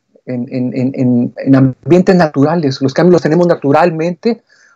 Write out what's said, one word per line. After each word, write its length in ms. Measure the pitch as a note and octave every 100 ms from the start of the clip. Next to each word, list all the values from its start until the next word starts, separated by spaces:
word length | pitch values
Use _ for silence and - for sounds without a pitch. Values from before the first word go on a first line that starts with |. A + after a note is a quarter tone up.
| _ _ -
en, 220 | B2 B2
en, 220 | C3 B2 C3
en, 160 | B2+ C3+
en, 380 | B2+ A#2+ C3 -
en 180 | C3+ C3+
ambientes 600 | C3+ B2 - F3 F3+ F#3
naturales. 640 | D#3+ C#3 D3 E3+ C#3+ C3+
Los 120 | C3+
cambios 200 | - F3
los 80 | E3+
tenemos 260 | D3 D#3+ F3
naturalmente 960 | E3 C3+ D3 F3 D#3+ E3 F3 A3+ A3 _ _ _